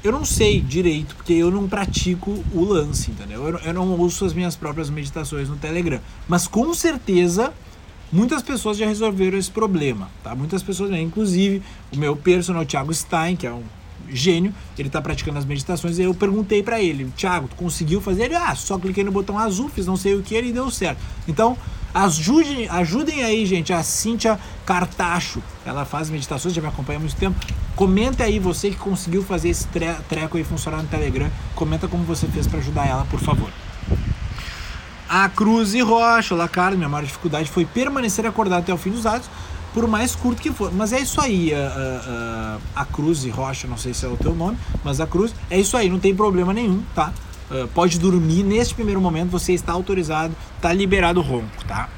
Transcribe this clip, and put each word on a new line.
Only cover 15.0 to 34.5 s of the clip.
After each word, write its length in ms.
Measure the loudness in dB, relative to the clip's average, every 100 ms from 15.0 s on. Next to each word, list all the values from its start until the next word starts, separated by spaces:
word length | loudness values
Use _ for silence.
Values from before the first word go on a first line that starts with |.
praticando 380 | -4 -4 -4 -4
as 40 |
meditações, 540 | -4 -4 -2 -2 -2 0
e 60 |
eu 100 | 2
perguntei 480 | 2 2 2 2 2
pra 180 | 2 2
ele, 320 | 2 0 -6 -2
"Thiago, 320 | 0 0 -2
tu 80 | -4
conseguiu 440 | -4 -2 0 0
fazer?" 260 | 0 0 2
Ele, 100 | 2
"Ah, 180 | 0
só 240 | -2 -4 -2
cliquei 240 | -2 0
no 80 | 0
botão 260 | 0 0 0
azul, 320 | 0 0 -2
fiz 180 | -2 0
não 100 | 0
sei 180 | 2
o 80 | 2
que, 140 | 2 -2
ele 160 | 0
deu 180 | -2 -2
certo." 300 | -2 -4 -4 -8 -8 -4
Então, 320 | 4 4 4 -6 -8 -2
ajude, 760 | 4 4 4 4 6 4 0 -2
ajudem 560 | 0 2 2 0 0
aí, 200 | 2 2
gente, 280 | 2 2 2
a 100 | 0
Cíntia 560 | 0 -2 0 2 2 2 -2 -12
Cartacho, 800 | -2 0 0 -2 0 0 -2 -6 -10 -12
ela 200 | -8 -6
faz 240 | -4 -4 -4
meditações, 460 | -4 -4 -4 -2
já 80 | -2
me 60 | -2
acompanha 300 | -4 -4 -4
há 20 |
muito 160 | -4 -2
tempo. 200 | 0 0 -2 -4 -4
Comenta 480 | 2 4 6 4 2
aí, 160 | 2 2
você 320 | 2 0 -2
que 60 | -2
conseguiu 460 | -2 -2 0 0
fazer 260 | 0 0 0
esse 180 | 0 -2
tre-, 300 | -2 -2 -4 -4
treco 280 | -4 -2 -2
aí 80 |
funcionar 340 | -2 -4 -4 -4
no 100 | -2
Telegram, 400 | -2 0 0 0 -2 -6 -4
comenta 320 | 0 0 0
como 160 | -2
você 240 | 0 0 0
fez 180 | 2 2
pra 140 | 0
ajudar 260 | -2 0 0
ela, 180 | 0 -2
por 80 | -2
favor. 320 | 2 0 0 -8 -14 -10 -2 -2 0 -4 -4 -8 -10